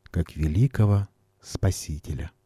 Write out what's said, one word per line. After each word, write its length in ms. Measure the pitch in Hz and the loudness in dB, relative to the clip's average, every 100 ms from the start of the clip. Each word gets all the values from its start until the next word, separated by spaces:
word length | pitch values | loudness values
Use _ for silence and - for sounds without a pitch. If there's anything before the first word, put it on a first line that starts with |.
как 320 | - 85 82 - | -6 -4 -4 -2
великого 720 | 78 80 131 - 104 101 101 _ _ _ | 0 2 2 4 4 4 0 _ _ _
Спасителя. 920 | - - 95 - - 76 - 71 78 - | -10 -2 -2 -2 -6 -10 -8 -8 -10 -14